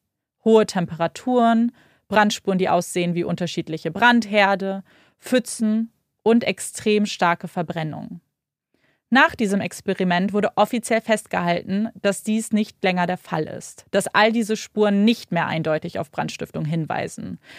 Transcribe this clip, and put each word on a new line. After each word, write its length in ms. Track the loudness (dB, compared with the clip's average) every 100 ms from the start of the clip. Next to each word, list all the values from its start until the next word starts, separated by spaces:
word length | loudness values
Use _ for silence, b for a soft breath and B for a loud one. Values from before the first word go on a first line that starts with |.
| _ _ _ _
Hohe 220 | 4 4 4
Temperaturen, 1040 | 0 -4 -2 -4 -4 0 2 4 4 2 b b b b
Brandspuren, 500 | 4 4 2 -2 0
die 100 | 2
aussehen 460 | 0 0 -2 -2
wie 80 | -2
unterschiedliche 680 | -2 -4 -4 -6 -6 -6 -6
Brandherde, 920 | 2 4 4 2 4 4 2 -2 -6 -10 b b b
Pfützen 720 | -2 0 0 -2 0 0 -2 _ _ _
und 180 | 2 4
extrem 640 | 2 -4 -8 -4 0 2 0
starke 400 | 0 0 0 -4
Verbrennung. 760 | -6 -6 -6 -8 -8 -12 -16 _ _ _ _ _ _ _ _ 0
Nach 260 | 4 4
diesem 260 | 2 -2 -2
Experiment 720 | -4 -8 -6 -2 0 0 0
wurde 240 | 0 0 2
offiziell 460 | 0 0 -2 -2
festgehalten, 880 | 0 -2 -2 -2 0 -2 -2 -4 -4
dass 280 | -4 -2 -2
dies 280 | -2 -4 0
nicht 300 | -2 -2 -2
länger 240 | 0 0 0
der 120 | -4
Fall 260 | -4 -6
ist, 400 | -4 -8 -16 -20 -4
dass 160 | -2 2
all 240 | 4 4
diese 240 | 2 -2 -4
Spuren 480 | -4 0 2 4
nicht 280 | 2 2 -2
mehr 140 | -4 -2
eindeutig 520 | -2 -2 -2 -4 -8
auf 120 | -8
Brandstiftung 540 | -6 -6 -8 -10 -6
hinweisen, 760 | -4 -4 -4 -4 -6 -10 -12 -14 B